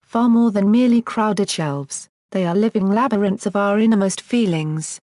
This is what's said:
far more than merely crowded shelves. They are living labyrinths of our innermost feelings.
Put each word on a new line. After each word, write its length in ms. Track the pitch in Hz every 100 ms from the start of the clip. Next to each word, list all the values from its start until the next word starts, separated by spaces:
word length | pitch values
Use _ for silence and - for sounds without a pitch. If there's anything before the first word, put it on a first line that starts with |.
far 260 | _ 233 240
more 220 | 233 233
than 200 | 202 196
merely 300 | 226 254 233
crowded 480 | 233 - 214 202 196
shelves. 640 | - 156 143 139 - - _ _
They 140 | 190
are 100 | 175
living 360 | 180 220 220 190
labyrinths 560 | 202 262 220 202 190 -
of 100 | 202
our 220 | 202 202
innermost 420 | 226 220 196 185
feelings. 800 | - 240 214 165 156 156 160 - _